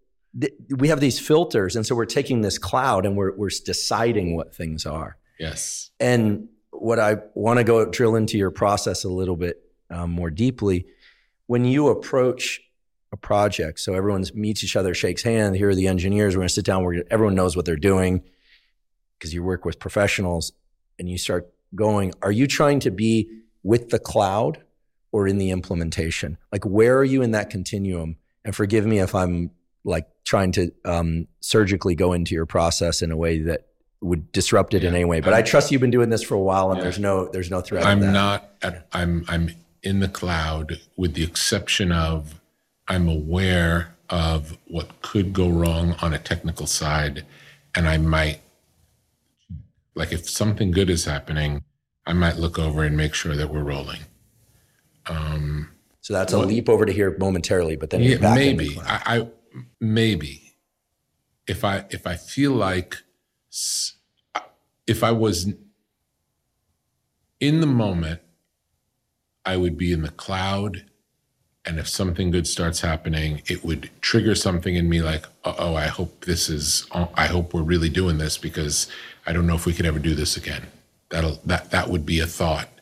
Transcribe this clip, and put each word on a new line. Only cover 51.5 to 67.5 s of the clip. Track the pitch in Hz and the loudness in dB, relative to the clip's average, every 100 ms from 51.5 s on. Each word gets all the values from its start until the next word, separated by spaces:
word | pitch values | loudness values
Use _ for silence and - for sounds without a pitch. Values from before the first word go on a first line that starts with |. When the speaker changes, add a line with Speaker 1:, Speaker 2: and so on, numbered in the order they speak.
| 71 - _ _ _ 80 | -4 -8 _ _ _ -2
Speaker 2:
I | |
might | 87 85 80 | 2 2 2
look | 80 82 | -2 0
over | 80 76 76 | -2 0 0
and | 76 | 0
make | 76 | 0
sure | - 82 73 | -2 -4 -2
that | 104 | -2
we're | 151 | -4
rolling. | - - - - - _ _ _ _ _ _ _ _ _ - | -4 -6 -8 -12 -16 _ _ _ _ _ _ _ _ _ -8
Um, | 80 78 76 73 73 78 - _ _ | -6 -4 -2 -2 -4 -8 -14 _ _
Speaker 1:
So | - | -4
that's | 98 95 | -2 2
a | 104 | 2
Speaker 2:
what | 95 | 2
Speaker 1:
leap | 113 120 | 2 4
over | 107 104 | 6 4
to | |
here | 95 95 90 | 2 2 2
momentarily, | 95 90 - 95 82 76 | 0 0 2 2 2 -2
but | 78 | -2
then | - | 2
you're | 123 | 4
Speaker 2:
Yeah, | 123 | 4
Speaker 1:
back | - 131 | 4 4
in | 139 80 | 4 2
the | |
Speaker 2:
maybe. | 73 78 | -2 -6
Speaker 1:
cloud. | - 104 107 | -6 -4 0
Speaker 2:
I, | 117 | -2
I, | 117 - _ 131 - - | -2 -10 _ -20 -18 -6
maybe. | 110 110 113 90 76 69 _ _ _ _ _ _ _ _ _ _ - | 0 2 2 0 -4 -14 _ _ _ _ _ _ _ _ _ _ -8
If | 95 104 | -2 -2
I, | 98 - | -2 -6
if | 92 90 | -10 -8
I | 87 | -8
feel | - 135 143 | -8 -2 0
like | 123 95 92 - - - _ _ _ _ | 2 0 -2 -4 -10 -18 _ _ _ _
s-, | - - - - - _ _ _ - - _ _ _ - | -10 -6 -6 -8 -10 _ _ _ -10 -10 _ _ _ -2
if | 107 | 2
I | 117 | 2
was | 113 110 85 95 | 2 2 0 -4
n-, | - - _ _ _ _ _ _ _ _ _ _ _ _ _ _ _ _ - | -6 -12 _ _ _ _ _ _ _ _ _ _ _ _ _ _ _ _ -2
in | 143 | 2